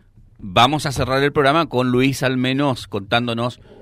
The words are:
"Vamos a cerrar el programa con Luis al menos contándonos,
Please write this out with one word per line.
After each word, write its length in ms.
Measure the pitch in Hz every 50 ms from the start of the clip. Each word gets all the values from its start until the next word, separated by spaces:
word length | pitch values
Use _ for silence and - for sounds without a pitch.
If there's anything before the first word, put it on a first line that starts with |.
| _ _ _ - - - -
"Vamos 480 | - - 101 87 117 117 131 151 147 -
a 60 | 151
cerrar 320 | 120 139 135 120 135 135 139
el 80 | 143
programa 380 | 139 151 139 135 143 165 160 135
con 220 | - 123 127 127
Luis 300 | 123 127 131 139 131 -
al 140 | 135 127 131
menos 520 | 127 127 127 131 135 147 143 123 - - -
contándonos, 720 | - 101 98 98 120 120 120 120 113 113 120 123 - - - - - -